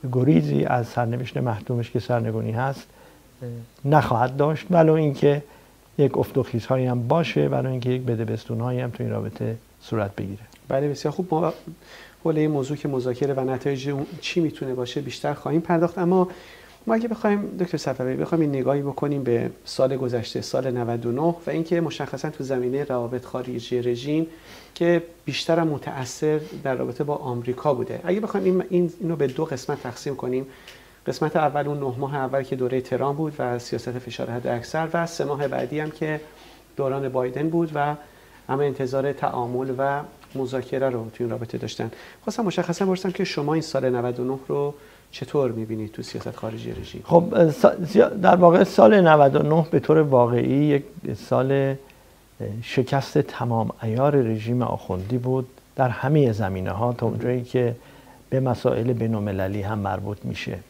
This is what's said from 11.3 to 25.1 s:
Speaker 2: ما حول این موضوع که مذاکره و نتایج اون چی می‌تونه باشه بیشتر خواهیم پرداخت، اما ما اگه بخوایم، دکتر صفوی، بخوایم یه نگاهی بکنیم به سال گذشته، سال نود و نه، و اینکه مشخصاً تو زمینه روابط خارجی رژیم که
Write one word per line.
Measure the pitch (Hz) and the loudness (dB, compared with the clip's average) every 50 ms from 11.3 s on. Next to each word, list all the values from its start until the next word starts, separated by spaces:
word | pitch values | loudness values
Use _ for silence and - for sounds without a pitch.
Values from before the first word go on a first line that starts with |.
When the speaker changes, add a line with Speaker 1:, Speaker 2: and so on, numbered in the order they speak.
Speaker 2:
ما | 160 156 175 160 - - - - 165 - - - - - - - - _ - | 0 0 0 0 -2 -6 -14 -16 -18 -18 -20 -20 -20 -20 -20 -20 -20 _ -2
حول | 165 156 | 0 2
این | 156 151 156 | 2 2 2
موضوع | 151 143 131 131 147 | 2 0 -2 -2 -4
که | - - | -4 -4
مذاکره | 151 139 131 120 127 120 123 143 139 139 | -2 -2 -2 -2 -2 -2 0 0 0 0
و | 131 | 0
نتایج | 127 131 131 127 - 143 139 127 131 143 | 0 -2 -2 -2 -2 -2 -4 -2 -4 -4
اون | 143 139 147 - 180 151 | -4 -4 -6 -6 -10 -10
چی | - - - 180 | -10 -4 0 0
می‌تونه | 165 147 - - 147 131 127 | 0 0 -2 -4 -6 -4 -4
باشه | 123 123 120 - 147 | -4 -4 -4 -4 -6
بیشتر | 139 127 - - - 147 147 | -6 -6 -10 -4 -4 -4 -4
خواهیم | - - 139 143 165 | -4 -4 0 0 0
پرداخت، | 170 - 175 165 170 170 170 | 2 2 4 4 4 2 0
اما | - 175 170 185 185 180 180 - - - - - - - - - - - | 0 2 4 4 4 4 2 -2 -14 -18 -20 -20 -20 -20 -20 -20 -10 -2
ما | 226 226 | 0 0
اگه | 226 233 | 0 0
بخوایم، | 233 220 - - 214 202 208 202 - - - | -2 -4 -2 0 2 2 2 0 -4 -4 -4
دکتر | 180 170 - | -4 -2 -2
صفوی، | 147 - 143 131 - 127 127 131 | -4 -4 -4 -4 -2 -2 -2 -2
بخوایم | 139 156 - 175 165 | -2 -2 0 2 2
یه | 160 147 | 2 2
نگاهی | 139 135 123 127 139 143 | 2 0 2 2 2 0
بکنیم | 139 139 135 - - 143 143 143 131 | 0 -4 -4 -2 -2 -2 -2 -2 0
به | 123 117 117 120 117 - - - | 2 2 2 0 -2 -6 -8 -16
سال | - - - 131 131 135 | -10 0 2 2 2 2
گذشته، | 127 127 123 123 123 117 - - 127 | 0 -2 -2 -2 -2 -4 -4 -6 -6
سال | 120 - - 131 131 135 | -6 -2 -4 -2 -2 0
نود | 123 123 120 113 117 117 120 | -2 -2 -2 -2 -2 -2 -2
و | 120 | -2
نه، | 120 131 156 170 170 165 - | -2 0 0 0 0 -2 -6
و | - | -4
اینکه | 151 160 160 160 180 170 | -2 -2 -2 0 0 0
مشخصاً | 165 147 - - 175 160 - 131 - 156 | 0 -2 -4 -6 -8 -6 -6 -6 -6 -8
تو | 151 - 139 | -6 -8 -6
زمینه | 127 135 127 123 123 127 139 147 | -4 -2 -2 0 -2 -2 -2 -2
روابط | 143 131 123 120 120 127 123 123 | -2 -2 -2 -2 -4 -6 -6 -8
خارجی | - - 131 123 123 123 120 120 - 127 123 | -6 -8 -8 -6 -6 -8 -8 -6 -2 -2 0
رژیم | 120 123 123 120 127 143 151 156 165 160 - - - - - - - - - | 0 0 -2 -2 -2 -2 0 0 -2 -2 -6 -18 -20 -20 -20 -20 -20 -20 -4
که | - 175 170 175 170 170 - | 0 2 4 4 2 2 -4